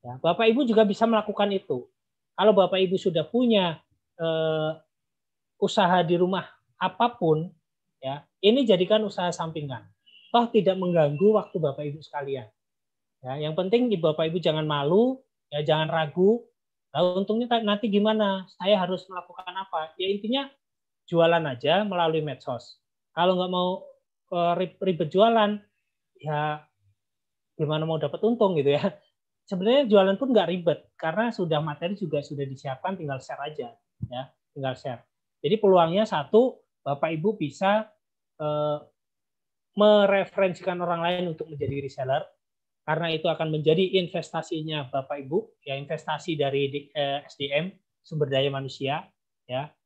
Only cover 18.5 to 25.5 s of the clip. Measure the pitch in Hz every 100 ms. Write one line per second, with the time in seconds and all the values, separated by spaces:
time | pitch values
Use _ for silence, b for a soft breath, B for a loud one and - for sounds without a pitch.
18.5 | _ 190 208 180 185 - 185 - 180 185
19.5 | 185 190 170 160 - 185 202 208 262 277
20.5 | _ _ _ _ _ _ 170 165 170 160
21.5 | 123 160 175 214 185 165 160 151 131 -
22.5 | 120 - - _ _ _ - 175 185 180
23.5 | 185 180 190 - - _ _ _ 180 170
24.5 | 175 185 - 190 165 160 185 220 233 208